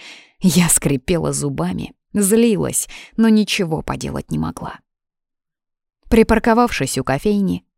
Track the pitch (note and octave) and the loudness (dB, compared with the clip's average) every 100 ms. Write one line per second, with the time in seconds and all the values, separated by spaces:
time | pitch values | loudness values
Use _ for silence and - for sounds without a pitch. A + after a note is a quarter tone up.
0 | - - _ _ F#3 F3+ E3+ - D#3+ C#3 | -20 -20 _ _ 0 2 2 2 2 -2
1 | - E3+ D3 C#3 C#3+ C3+ F3 F3+ - _ | -2 -2 -2 -4 -4 -4 -6 -6 -10 _
2 | _ G#3 G3 A3+ A#3 F3+ C3+ - - - | _ -2 2 4 4 2 -2 -4 -8 -14
3 | - - A3+ G#3+ G3+ - E3+ D#3 - C3 | -10 0 4 4 2 -2 -4 -4 -6 -8
4 | C#3 C#3 - - - - - - _ _ | -6 -8 -6 -6 -6 -8 -14 -14 _ _
5 | _ _ _ _ _ _ _ _ _ _ | _ _ _ _ _ _ _ _ _ _
6 | - A3+ A3 A3 A#3+ A3+ A#3+ - C3+ C3 | 2 4 6 4 2 2 2 -2 -4 -4
7 | C3 C3+ G#3 G#3 F#3 F3 _ | -4 -2 0 0 -2 -4 _